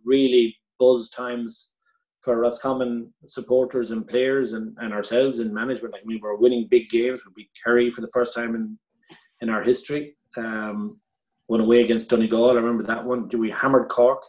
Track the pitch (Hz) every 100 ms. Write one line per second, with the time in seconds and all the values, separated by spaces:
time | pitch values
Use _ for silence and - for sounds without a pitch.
0 | 117 135 135 123 113 - _ - 127 123
1 | 113 - 123 120 113 - - _ _ _
2 | _ _ 127 117 120 123 135 131 123 120
3 | 117 _ - 131 117 127 127 127 110 110
4 | - 123 131 135 117 110 110 - 113 104
5 | 104 120 135 117 110 110 127 113 113 101
6 | 110 110 107 104 123 120 107 120 113 117
7 | 123 127 98 107 - - 117 120 120 117
8 | 110 123 120 120 117 113 107 110 _ _
9 | _ - _ _ 113 107 120 123 - 147
10 | 147 _ _ 117 113 110 107 104 107 -
11 | _ _ _ _ - 113 110 120 113 113
12 | - 113 110 113 123 120 117 117 104 117
13 | 120 123 101 120 110 - 135 131 113 123
14 | 123 135